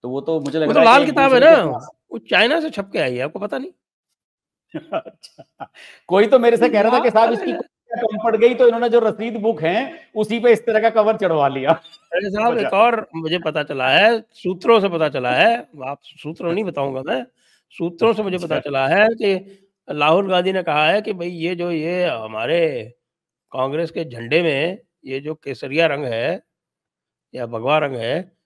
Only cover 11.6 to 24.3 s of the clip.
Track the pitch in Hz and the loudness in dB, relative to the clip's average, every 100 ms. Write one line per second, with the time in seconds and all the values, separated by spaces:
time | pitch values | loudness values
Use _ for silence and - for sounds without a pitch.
11.6 | 135 165 - - _ 175 202 202 233 240 | 0 0 -2 -20 _ -6 -4 -2 -2 0
12.6 | 190 190 233 233 - 160 160 175 165 151 | -2 2 2 2 -6 -10 -4 -4 -4 -6
13.6 | 143 139 131 147 208 233 - _ 180 185 | -6 -4 0 4 2 2 -6 _ -8 -6
14.6 | - 226 196 170 156 143 123 127 202 233 | 2 4 2 -2 -2 -2 -2 2 2 0
15.6 | - 151 131 143 - - 147 170 175 175 | -6 -14 -12 -12 -16 -18 -16 -10 -6 -4
16.6 | 202 143 139 131 139 254 247 _ _ _ | -4 -4 -6 -6 -6 -8 -8 _ _ _
17.6 | _ - 165 170 226 220 202 180 170 156 | _ -8 -8 0 0 0 -4 -6 -4 -6
18.6 | 151 139 135 180 220 226 208 185 190 - | -4 -2 0 2 2 2 -2 -2 -4 -20
19.6 | _ _ - 151 147 170 196 180 180 190 | _ _ -10 -2 2 2 2 0 0 -2
20.6 | 175 147 156 202 214 190 175 175 165 180 | -2 0 2 0 -2 -8 -8 -6 -6 -4
21.6 | 175 165 156 180 175 120 110 110 120 170 | -4 -4 -4 -2 -4 -4 -8 -8 -2 0
22.6 | 165 131 110 _ _ _ _ _ _ 135 | 0 -2 -12 _ _ _ _ _ _ -6
23.6 | 135 147 165 170 156 117 117 | -4 -4 -6 -6 -10 -10 -2